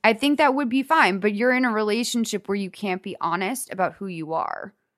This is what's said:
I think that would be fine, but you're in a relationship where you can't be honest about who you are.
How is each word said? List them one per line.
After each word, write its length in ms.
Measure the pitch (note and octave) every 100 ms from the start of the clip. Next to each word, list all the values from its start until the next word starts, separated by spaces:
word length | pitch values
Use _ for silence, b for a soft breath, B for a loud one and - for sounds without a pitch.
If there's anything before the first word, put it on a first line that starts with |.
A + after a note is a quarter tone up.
I 80 | A3
think 240 | A3 C#4+ C#4+
that 160 | D4
would 140 | C4+ C4
be 140 | C4
fine, 360 | C4+ D#4+ G#3 G3
but 160 | G#3
you're 200 | G3+ B3
in 100 | B3+
a 80 | B3+
relationship 760 | G#3+ G#3+ A3 A#3+ A#3+ A3 G3+ -
where 80 | G3+
you 140 | F#3+
can't 320 | - F#3+ F#3
be 140 | G3+ E3+
honest 520 | E3 E3+ G3 C4 -
about 220 | F#3 F3+
who 120 | E3 G3
you 260 | E3 D#3
are. 400 | D#3+ - - G3 - _